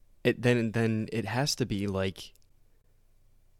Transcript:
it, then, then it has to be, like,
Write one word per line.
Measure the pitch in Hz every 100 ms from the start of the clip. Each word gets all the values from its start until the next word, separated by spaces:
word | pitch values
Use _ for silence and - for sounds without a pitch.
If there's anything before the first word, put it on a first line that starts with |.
| - -
it, | 123 113
then, | 123 120 113
then | 117 113 110 110
it | 117
has | 104 120 147 -
to |
be, | 113 101 101
like, | 95 95 - - - - _ _ _ _ _ _ _ _ - _